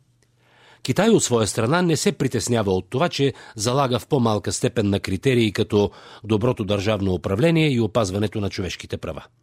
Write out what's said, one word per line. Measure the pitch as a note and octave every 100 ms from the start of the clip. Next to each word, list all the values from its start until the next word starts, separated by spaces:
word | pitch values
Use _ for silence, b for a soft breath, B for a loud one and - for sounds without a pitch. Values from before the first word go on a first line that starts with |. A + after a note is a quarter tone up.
| _ _ _ b b b b b
Китай | - B2+ A3
от | F#3+
своя | - A#2 G#2+
страна | - A2+ E3+
не | F3+ D3+
се | G3+
притеснява | D#3+ C3 A#2 - A#2+ G2+
от | F#2+ -
това, | B2+ E3+
че | - C#3 B B A2
залага | G#2+ C3 C3+ A#2+
в | -
по-малка | D3 A#2 G#2 G#2
степен | - B2 - G#2
на | G2
критерии | - F#2+ C3+ B2 A2
като | G#2+ G#2 G#2+ G2+ B B B
доброто | G#2 A2 B2 A#2+
държавно | G2 G2+ F#2+ G#2+ G2
управление | F2+ F#2+ G2 E3 E3 D#3
и | B2
опазването | G#2+ A#2+ G2+ G2 G#2 A2
на | G2
човешките | - F2+ - - -
права. | - D#2+ - _